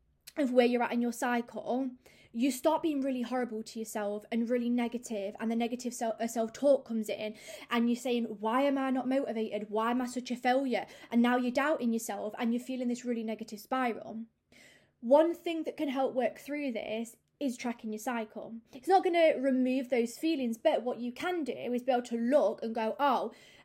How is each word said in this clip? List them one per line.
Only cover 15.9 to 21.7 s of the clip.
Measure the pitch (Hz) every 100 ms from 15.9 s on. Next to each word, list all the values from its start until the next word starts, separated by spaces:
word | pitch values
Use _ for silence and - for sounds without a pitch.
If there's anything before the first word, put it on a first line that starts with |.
| 262 269
work | 220 240 -
through | - 294 285
this | 220 - 220 226 - _ -
is | 285 240
tracking | 247 240 220
your | 214
cycle. | 240 240 220 220 - 226 - 262
It's | 330
not | 381
gonna | 370 339 320 269
remove | 269 254 254 262 247
those | 247 233 -
feelings, | 320 320 247 226
but | 320 285
what | 240 233
you | 240
can | 247 349 359
do | 262
is | - -